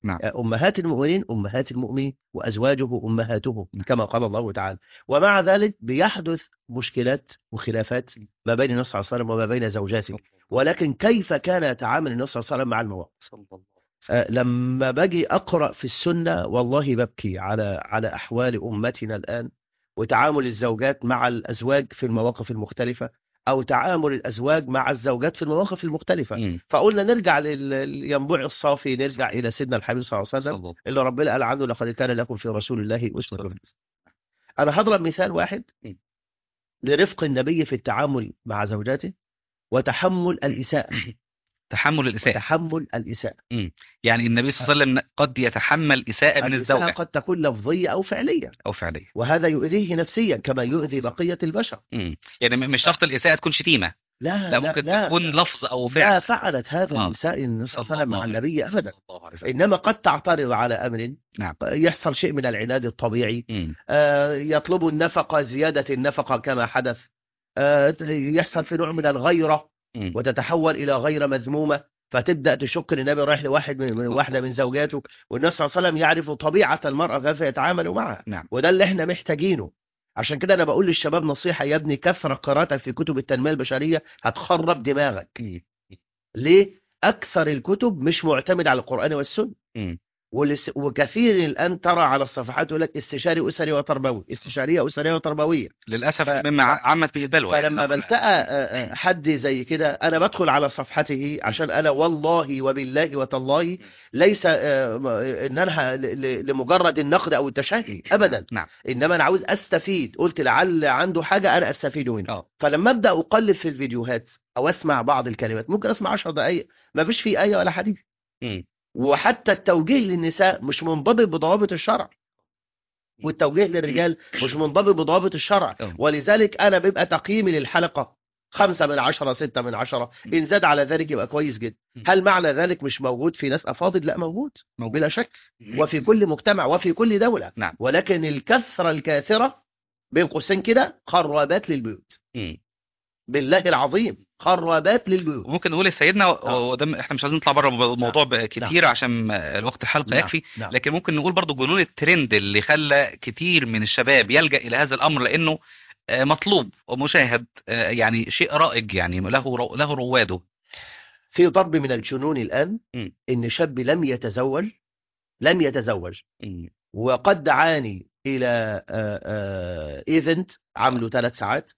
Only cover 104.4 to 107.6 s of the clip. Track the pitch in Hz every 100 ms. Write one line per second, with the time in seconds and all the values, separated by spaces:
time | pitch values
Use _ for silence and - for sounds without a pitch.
104.4 | 180 160 120 135 127 113 135 113 131 131
105.4 | 135 135 185 160 131 131 131 123 135 123
106.4 | 135 135 127 180 175 151 143 180 170 147
107.4 | 139 127